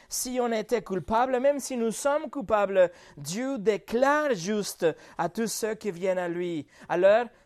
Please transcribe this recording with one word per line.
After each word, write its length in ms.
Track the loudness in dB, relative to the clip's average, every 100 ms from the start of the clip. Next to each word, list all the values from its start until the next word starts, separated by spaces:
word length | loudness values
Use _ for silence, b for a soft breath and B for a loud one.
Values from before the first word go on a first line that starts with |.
| B
si 300 | -8 -4 -2
on 120 | 0
était 320 | 0 0 -2
coupable, 560 | -2 -6 0 0 2 0
même 200 | 0 -2
si 160 | -2 -2
nous 160 | -2
sommes 380 | -2 0 0 -2
coupables, 600 | -8 0 2 2 4 4 B B B
Dieu 400 | -8 -4 -4 -2
déclare 800 | 0 0 0 2 4 4 2 -2
juste 500 | -2 -4 -4 0 0 -2 B B
à 120 | -6
tous 220 | -2 -4
ceux 220 | -2 -4
qui 160 | -4 -6
viennent 300 | -4 -2 -2
à 80 | -2
lui. 400 | -4 -4 -6 -8 B B
Alors, 380 | 4 6 6 2 b